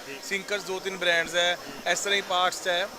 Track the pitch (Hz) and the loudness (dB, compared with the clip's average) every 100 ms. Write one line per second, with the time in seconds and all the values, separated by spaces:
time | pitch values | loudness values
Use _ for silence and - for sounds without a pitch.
0 | 135 139 - 196 185 202 175 185 185 190 | -12 -10 -4 -4 -2 -4 -2 -4 -4 0
1 | 175 170 165 175 175 175 - 139 - 175 | 2 4 2 2 2 2 -4 -6 -2 0
2 | 202 202 190 180 180 - 185 175 202 | 2 0 2 2 2 2 0 0 0